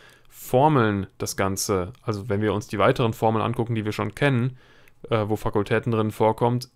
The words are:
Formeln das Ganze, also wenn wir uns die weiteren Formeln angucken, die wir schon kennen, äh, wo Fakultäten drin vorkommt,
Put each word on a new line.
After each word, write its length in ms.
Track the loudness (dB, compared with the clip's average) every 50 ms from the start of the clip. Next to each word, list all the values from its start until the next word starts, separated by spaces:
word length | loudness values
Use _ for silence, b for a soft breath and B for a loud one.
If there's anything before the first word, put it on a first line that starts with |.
| B B B B B -20
Formeln 800 | -20 -20 -4 0 2 4 4 4 4 4 4 2 2 -2 -4 -6 _
das 180 | -8 -8 -6 -2
Ganze, 580 | -2 -2 0 -2 -2 -2 0 0 0 -2 -4 -8 -10 -8
also 260 | -6 -6 -6 -4 -4
wenn 120 | -2 0
wir 120 | 0 0 0
uns 140 | -2 -4
die 100 | -4 0
weiteren 360 | 2 4 4 4 2 0 0 0
Formeln 300 | 0 0 0 2 0 0
angucken, 300 | -2 -2 -2 -2 -2 -4
die 120 | -4 -4
wir 60 | -4
schon 220 | -4 -4 -4 -6 -2
kennen, 420 | 0 0 2 2 2 0 -2 -4 b b b b b b b b _ -6 -2
äh, 160 | -2 0 0
wo 80 | 0 -2
Fakultäten 560 | -2 -2 -2 0 0 0 0 0 0 0 0
drin 200 | 0 0 0 0
vorkommt, 580 | 0 2 2 2 2 2 2 0 0 -2 -4 -8 _